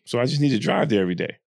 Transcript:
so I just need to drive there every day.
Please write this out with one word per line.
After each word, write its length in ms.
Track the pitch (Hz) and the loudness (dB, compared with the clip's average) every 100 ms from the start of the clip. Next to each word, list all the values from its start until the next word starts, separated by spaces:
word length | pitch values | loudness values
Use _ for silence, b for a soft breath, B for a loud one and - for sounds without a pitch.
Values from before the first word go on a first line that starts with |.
| - | -6
so 140 | 120 | -2
I 80 | 127 | 0
just 120 | 143 | 0
need 80 | 143 | 0
to 100 | 117 | 0
drive 300 | - - 156 | 0 0 2
there 120 | 104 | 2
every 140 | 92 87 | 2 -2
day. 220 | 82 - _ | -6 -10 _